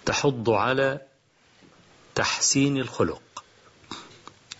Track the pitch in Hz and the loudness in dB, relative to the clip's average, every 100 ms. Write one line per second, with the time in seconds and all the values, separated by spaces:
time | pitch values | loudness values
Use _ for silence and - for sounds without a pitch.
0 | - 127 143 127 113 107 113 131 135 139 | -4 0 0 0 2 2 2 2 0 -2
1 | - _ _ _ _ _ - - _ - | -10 _ _ _ _ _ -20 -20 _ -20
2 | - - 110 - - 139 139 139 123 - | -10 -4 -2 0 0 2 2 0 -2 -2
3 | 90 - - - - _ - _ - - | -2 -2 -12 -20 -20 _ -20 _ -18 -18
4 | - - - - _ - | -18 -20 -20 -20 _ -12